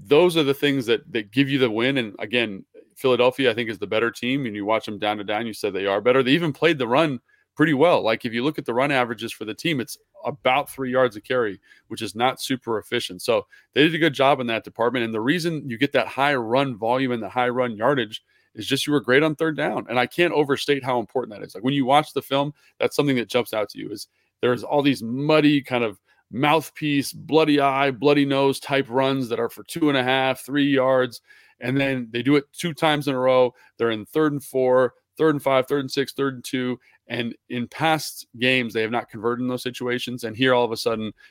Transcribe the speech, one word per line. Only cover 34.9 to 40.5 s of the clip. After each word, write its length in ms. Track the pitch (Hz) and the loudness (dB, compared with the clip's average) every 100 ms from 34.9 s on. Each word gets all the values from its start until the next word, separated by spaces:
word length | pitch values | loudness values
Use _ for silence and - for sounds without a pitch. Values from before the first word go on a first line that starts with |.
| - _ - | -2 _ 0
third 200 | 156 143 | 2 2
and 80 | |
five, 240 | 135 131 127 | 2 2 2
third 140 | 143 | -2
and 100 | 135 | -2
six, 200 | - 131 | -4 -4
third 220 | - 139 | -2 -4
and 100 | 127 | -4
two. 360 | - 131 127 123 _ _ - | -6 -4 -2 -6 _ _ -8
And 280 | 120 117 - - | -6 -6 -8 -10
in 180 | 123 120 | -8 -8
past 580 | - 160 156 - - - 117 | -2 0 0 -4 -14 -18 -2
games, 340 | 127 131 117 | 2 2 0
they 80 | 113 | -2
have 100 | 110 | -2
not 180 | 117 110 | -2 -6
converted 340 | 110 113 120 | -6 -4 -2
in 40 | 127 | -2
those 140 | 127 | -4
situations. 600 | 127 - 123 123 - 123 | -6 -6 -4 -4 -6 -8
And 120 | 113 107 | -8 0
here, 180 | 131 | 4